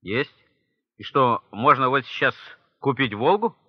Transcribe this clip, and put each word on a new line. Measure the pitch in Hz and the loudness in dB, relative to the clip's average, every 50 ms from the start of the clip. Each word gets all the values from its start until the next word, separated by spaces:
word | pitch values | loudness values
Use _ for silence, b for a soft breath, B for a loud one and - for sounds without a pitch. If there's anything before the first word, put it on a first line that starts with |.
"Есть". | _ 87 101 120 147 - _ _ _ _ _ _ _ _ _ _ _ _ _ _ | _ -4 -4 -4 -4 -6 _ _ _ _ _ _ _ _ _ _ _ _ _ _
"И | 107 | -18
что, | - - 139 135 123 117 104 _ _ | -4 0 2 2 2 2 0 _ _
можно | - 101 113 143 147 127 135 127 | -10 -2 2 2 2 4 2 0
вот | 131 139 123 | 0 -2 -2
сейчас | - - - 147 135 120 - - - - _ _ _ _ _ | -4 -6 -2 -2 -2 -2 -4 -14 -20 -20 _ _ _ _ _
купить | - 135 135 127 139 120 98 | -2 -2 0 0 -2 -4 -2
"Волгу"?" | 104 117 147 185 208 214 226 156 _ _ | 0 2 2 2 2 0 -4 -6 _ _